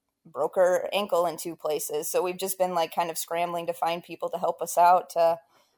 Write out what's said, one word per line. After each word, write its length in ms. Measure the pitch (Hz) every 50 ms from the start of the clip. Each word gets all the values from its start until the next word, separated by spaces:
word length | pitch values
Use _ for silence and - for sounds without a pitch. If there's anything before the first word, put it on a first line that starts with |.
| _ _ _ _ _
broke 300 | 160 156 127 143 - -
her 320 | 196 185 180 180 175 - - -
ankle 340 | 190 208 196 185 170 175
in 100 | 170 156
two 200 | 170 - 175 160
places. 520 | - - 156 151 151 - - 151 151 160 -
So 140 | - 170 170
we've 160 | 185 180 180
just 200 | 190 190 - -
been, 160 | 185 180 180
like, 200 | 170 160 165 -
kind 160 | - 170 165
of 80 | 160 -
scrambling 480 | - - 165 170 175 175 170 170 170
to 60 | 170 170
find 300 | - - 165 170 175 -
people 260 | - 165 - - 170
to 80 | - -
help 220 | 170 160 175 - 180
us 140 | 170 -
out 340 | 170 175 175 180 180 180 -
to, 280 | - 165 165 165 170 165 - _ _ _ _ _ _